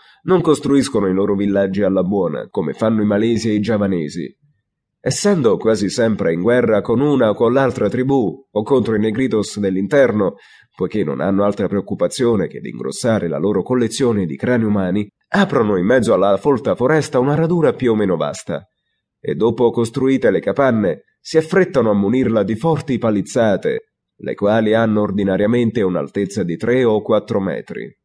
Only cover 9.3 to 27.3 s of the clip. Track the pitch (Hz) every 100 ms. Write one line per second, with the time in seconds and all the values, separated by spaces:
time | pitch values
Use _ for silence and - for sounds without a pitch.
9.3 | 110 98 104 98 92 98 143 123 107 92
10.3 | - - - _ - 92 107 78 65 87
11.3 | 98 101 101 92 98 95 92 90 - 120
12.3 | 110 87 60 58 58 62 - 117 107 87
13.3 | 73 92 95 - 127 113 - 127 104 87
14.3 | - 123 123 110 104 92 101 104 _ _
15.3 | 196 196 135 107 95 92 131 110 95 95
16.3 | 98 147 127 113 92 127 156 143 131 131
17.3 | 151 160 175 147 - 123 107 98 85 73
18.3 | 71 - 76 - _ _ _ _ _ -
19.3 | 73 110 113 117 120 117 143 131 135 110
20.3 | 92 98 101 135 113 95 78 _ _ -
21.3 | 156 156 190 185 139 113 101 98 127 123
22.3 | 113 98 110 165 156 - 120 117 104 -
23.3 | 123 110 92 - 65 - _ _ _ 71
24.3 | - 101 113 110 110 113 104 104 95 98
25.3 | 92 104 120 117 117 95 87 69 101 95
26.3 | 104 87 82 113 127 120 107 - 107 -